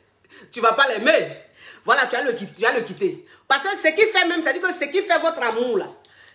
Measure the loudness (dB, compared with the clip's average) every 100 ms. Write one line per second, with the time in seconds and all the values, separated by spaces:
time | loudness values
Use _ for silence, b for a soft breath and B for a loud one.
0 | _ _ _ B B -2 2 4 2 2
1 | 2 2 0 -8 -20 B B B 0 2
2 | 2 0 -2 -4 -8 -2 0 0 -4 -4
3 | -4 -4 b b -2 0 0 0 0 4
4 | 4 4 2 0 -2 -2 -4 -4 -2 -2
5 | 0 0 0 -2 -2 -2 -2 -2 -4 -10
6 | B B B